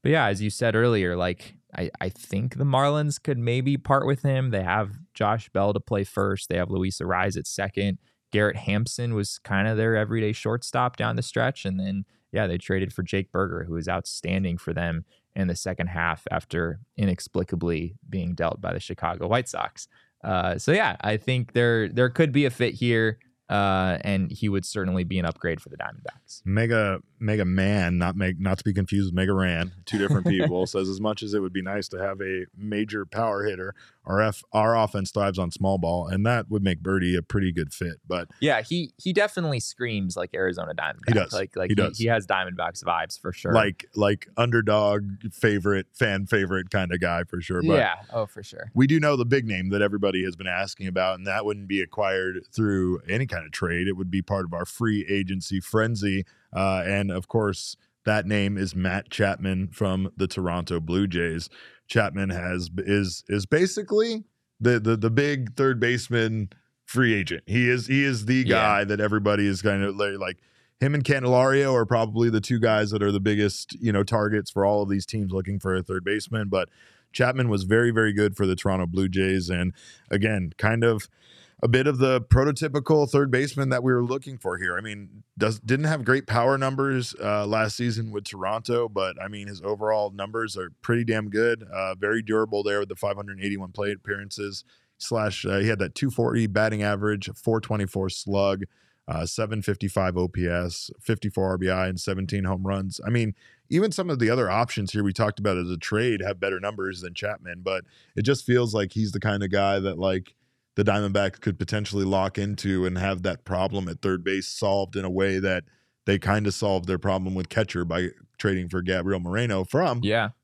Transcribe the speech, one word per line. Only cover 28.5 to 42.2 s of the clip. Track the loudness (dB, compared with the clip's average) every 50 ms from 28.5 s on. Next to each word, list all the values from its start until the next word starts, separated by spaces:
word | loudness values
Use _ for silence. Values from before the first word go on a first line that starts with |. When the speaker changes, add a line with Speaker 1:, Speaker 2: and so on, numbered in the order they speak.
| -2
Speaker 2:
to | 0 -2
be | -2
confused | 0 0 0 0 0 0 0 0
with | 0
Mega | 0 2 2 2
Ran, | 2 2 0 0 -2 -4 -6 -8 -16 -10
two | -4 -2 0
different | 2 2 2 2 2
people, | 2 2 2 2 2 2 0 -2
Speaker 1:
<laughs> |
Speaker 2:
says, | 0 0 -2 -2 -2
"As | -4 -2
much | -2 -4 -4 -4
as | -4 -2 -2
it | -2
would | -2 -2
be | -4 -6
nice | -6 -4 -6 -6 -6 -8
to | -8 -6
have | -6 -6 -6 -6
a | -6 -6 -4 -6 -6 -10 _
major | -12 -8 -4 -2 -2 -2 -2 -4 -8 -8
power | -6 -4 -2 -2 0 -2 -2 -2
hitter, | -4 -4 -6 -10 -12 -12 -16 -20 -20 _ _ _
our | 0 2 2
F-, | 2 2 0 -4 -12 _ 0
our | 2 4 4 4
offense | 4 2 2 0 -4 -4 -2
thrives | 0 0 0 0 0 -2
on | -4 -4
small | -2 -2 0 0 0
ball, | 0 0 -2 -2 -2 -4 -2
and | -2 0 2
that | 2 2 0 -2 -2
would | -2 0
make | 2 0 0 0
Berti | -2 -2 0 0 2 2 0
a | 0
pretty | -2 _ -2 0 0 0
good | 0 -2 -4 -6 -6
fit." | -8 -8 -8 -8 _ _ -6
But | -4 -4 -4 -8 -6 _
Speaker 1:
Yeah, | 0 2 2 0
he, | 0 -2 -4 -4 -4 -6 _
he | _ -6 0
definitely | 2 2 0 0 0 -4 -2 -2 -2 -4
screams | -4 -8 -8 -6 -6 -4 -2 -2 -2 -2 -4
like | -4 -6 -4
Arizona | -2 0 0 0 0 -2 -6 -6 -4
Diamondbacks. | -4 -4 -4 -6 -4 0 2
Speaker 2:
He |
does. | 4 4 2 2 -2
Speaker 1:
Like, | -4 -4 -4 -4
like | -4 0 2
Speaker 2:
He |
Speaker 1:
he, | 2
Speaker 2:
does. | 2 2 2 0 0
Speaker 1:
he | 2
has | 2 2 2